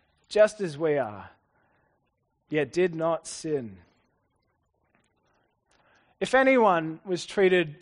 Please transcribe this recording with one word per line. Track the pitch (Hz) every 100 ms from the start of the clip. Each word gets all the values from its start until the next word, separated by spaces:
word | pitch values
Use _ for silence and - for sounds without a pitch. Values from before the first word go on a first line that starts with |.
| _ _ _
just | 208 214 -
as | 185 143
we | 160 147
are, | 117 104 92 - _ _ _ _ _ _ _ _ _ _ _
yet | 151 135
did | 151 180
not | 160 160 160 -
sin." | - 160 147 117 92 - _ _ _ _ _ _ _ _ _ _ _ _ _ _ _ _ _ _ _ _ _ _ _
If | 190
anyone | 262 269 262 214 170 160 160
was | 202 175 -
treated | - 190 180 165 147